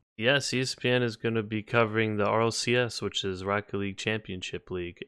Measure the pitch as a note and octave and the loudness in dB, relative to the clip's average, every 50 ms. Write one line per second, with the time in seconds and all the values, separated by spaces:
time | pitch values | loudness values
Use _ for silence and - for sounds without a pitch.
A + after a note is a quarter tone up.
0 | _ _ - - A2 B2 C#3+ C#3 - - C3 B2+ C3 B2 - - - B2+ B2 B2+ | _ _ -8 0 2 2 2 2 2 0 -2 -2 -2 -2 -4 -2 0 2 2 4
1 | B2 A#2 A2 - - A#2 A2+ A2+ G#2 G#2+ A2 G#2+ G#2 - - A#2+ A#2 G#2+ G#2+ A2+ | 2 0 -2 -2 -2 0 0 0 -2 -2 -4 -4 -4 0 2 2 4 4 4 2
2 | A2 G#2+ G#2+ G#2 G2+ G#2+ G#2+ A2 A2+ A#2 A2 - - B2 A#2+ B2 B2 A2+ - - | 2 2 2 2 2 4 4 4 2 2 0 0 0 2 2 2 2 0 -2 -4
3 | G#2+ G2+ - - - G2 F#2 F#2 F#2+ G2 G2+ G#2 G2+ - - G2+ G2+ G2+ F#2+ - | -6 -4 -4 -2 -2 -2 -4 -2 -2 0 0 0 -2 -2 -4 -4 -4 -4 -4 -4
4 | - G#2+ A2 A2 - - F#2+ F#2 - - - F2 - - F#2 F2+ F2 F2 E2+ - | -2 -2 -2 -2 -4 -6 -8 -8 -8 -8 -8 -10 -8 -6 -6 -6 -6 -6 -8 -12
5 | - | -8